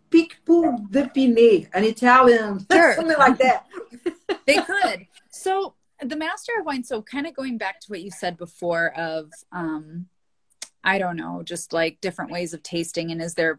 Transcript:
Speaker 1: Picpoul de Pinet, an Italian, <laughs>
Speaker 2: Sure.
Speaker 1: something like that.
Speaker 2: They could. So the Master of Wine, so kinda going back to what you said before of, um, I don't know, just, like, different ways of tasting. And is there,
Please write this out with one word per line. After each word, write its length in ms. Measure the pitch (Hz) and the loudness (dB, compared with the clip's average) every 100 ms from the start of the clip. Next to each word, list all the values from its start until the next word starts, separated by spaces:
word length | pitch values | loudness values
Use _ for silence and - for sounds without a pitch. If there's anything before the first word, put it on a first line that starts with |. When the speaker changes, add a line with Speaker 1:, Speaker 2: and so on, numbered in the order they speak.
| _ | _
Speaker 1:
Picpoul 800 | 330 330 - - 339 320 240 202 | 2 2 -2 2 4 4 -2 -2
de 180 | 262 254 | -2 0
Pinet, 600 | 269 262 226 233 185 - | 2 4 6 6 6 0
an 100 | 185 | -2
Italian, 840 | 220 233 247 254 247 226 214 190 - | -2 2 4 6 8 4 2 -6 2
<laughs> 40 | |
Speaker 2:
Sure. 220 | 320 320 | 4 6
Speaker 1:
something 240 | - 330 302 | 4 0 4
like 200 | 262 254 | 4 4
that. 280 | 254 220 - - - 240 349 - - - - | 2 0 -4 -20 -20 -10 -10 -8 -10 -4 0
Speaker 2:
They 100 | 302 | 0
could. 500 | - 403 349 180 - _ _ | 0 -2 -2 -4 -12 _ _
So 440 | - 381 381 381 _ _ - | -10 -4 -4 -6 _ _ -14
the 140 | 247 302 | -10 -8
Master 360 | 311 392 - 466 | -8 -8 -8 -8
of 80 | 311 | -6
Wine, 180 | 269 | -8
so 180 | - 226 | -8 -10
kinda 300 | 214 277 320 | -8 -10 -10
going 260 | 269 262 226 | -8 -8 -6
back 220 | 196 - | -8 -10
to 80 | - | -14
what 120 | 196 | -14
you 100 | 190 | -14
said 260 | - 180 170 | -10 -8 -8
before 540 | 175 - 175 170 165 151 | -14 -8 -4 -2 -2 -4
of, 340 | 165 160 156 - _ | -6 -8 -10 -20 _
um, 540 | 180 165 156 156 165 180 _ _ _ _ - - _ | -10 -8 -8 -12 -16 -16 _ _ _ _ -20 -20 _
I 140 | 190 196 | -4 -2
don't 180 | 180 165 | -4 -8
know, 260 | 165 175 | -10 -12
just, 300 | 170 170 - | -12 -14 -6
like, 280 | 165 165 - | -4 -4 -4
different 300 | 190 175 135 | -8 -8 -8
ways 240 | 175 175 | -8 -8
of 80 | 160 | -12
tasting. 480 | - 170 170 165 165 | -10 -8 -6 -6 -6
And 100 | 165 | -6
is 140 | 170 | -8
there, 220 | 170 165 | -2 -2